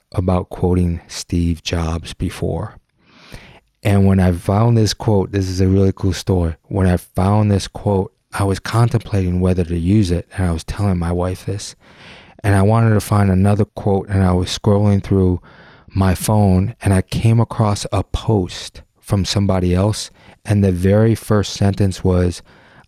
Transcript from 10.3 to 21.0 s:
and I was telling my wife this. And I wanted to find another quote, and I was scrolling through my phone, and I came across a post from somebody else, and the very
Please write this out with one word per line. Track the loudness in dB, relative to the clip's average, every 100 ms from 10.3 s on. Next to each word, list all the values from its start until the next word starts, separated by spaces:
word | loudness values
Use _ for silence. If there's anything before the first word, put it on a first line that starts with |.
| -4
and | -2
I |
was | -2
telling | -6 -4 -2 -2
my | -2
wife | -2 -4 -6 -8
this. | -10 -10 -18 _ -20 -20 -20 -20 -6
And | 0 2
I |
wanted | 4 4 4
to | 2
find | 2 2 2
another | 4 4 2 0
quote, | -2 -2 -2 0
and | 0
I | 2
was | 2 -2
scrolling | -4 0 2 2 2
through | 2 2 2 0 -6 -20 -20 -20 -8
my | -2 0 0
phone, | 0 2 4 2 0 -2
and | 0
I | 0
came | 0 -2 2 2
across | 0 0 0 -2 -4
a | -4
post | -4 -6 -2 0 -2 -8 -16 -18 -20 _
from | -4 -2 -2
somebody | -2 0 0 0 2
else, | 0 -2 -10 _ -20 -20 -2
and | 2
the | 2
very | 2 2 4